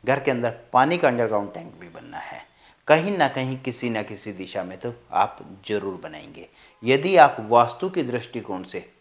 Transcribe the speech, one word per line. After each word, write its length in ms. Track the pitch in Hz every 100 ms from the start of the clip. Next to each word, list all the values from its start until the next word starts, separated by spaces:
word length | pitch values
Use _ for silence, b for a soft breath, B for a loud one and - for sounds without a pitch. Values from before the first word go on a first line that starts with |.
घर 160 | - 135
के 120 | 131
अंदर 240 | 127 120 113 -
पानी 240 | 127 139 175
का 100 | 151
अंडरग्राउंड 460 | 120 113 107 101
टैंक 200 | - -
भी 160 | - 87
बनना 280 | 82 73 -
है। 240 | - - - b b b -
कहीं 300 | 156 180 196
ना 100 | 143
कहीं 280 | 135 131 131
किसी 300 | 131 120 123
ना 140 | 110
किसी 280 | 104 104 107
दिशा 300 | 92 92 101
में 140 | 90 92
तो 140 | 120 117 _
आप 240 | 85 104 - - 98 -
जरूर 340 | 104 98 90
बनाएंगे। 460 | 80 76 - - - b b b
यदि 320 | 113 135 170 185
आप 200 | 143 -
वास्तु 480 | 107 120 117 - 190
के 140 | 185
दृष्टिकोण 600 | 127 120 110 117 107 92 90
से 200 | 95 85 _